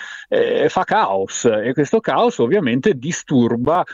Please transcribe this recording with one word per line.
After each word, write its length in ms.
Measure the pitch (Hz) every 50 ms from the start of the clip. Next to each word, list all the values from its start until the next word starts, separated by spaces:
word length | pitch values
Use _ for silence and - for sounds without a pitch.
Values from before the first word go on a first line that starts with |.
| - - - - - -
eh, 400 | - - 113 - - - - -
fa 160 | - 185 175
caos, 600 | - 185 214 208 98 98 95 - - - - -
e 280 | 120 107 107 104 123
questo 280 | 139 151 143 - - 220
caos 380 | - - 131 156 - 240 - -
ovviamente 560 | 120 117 175 208 165 117 117 135 - 214 170
disturba 880 | 123 120 165 170 - - - 156 123 117 117 120 117 123 147 160 180 160 -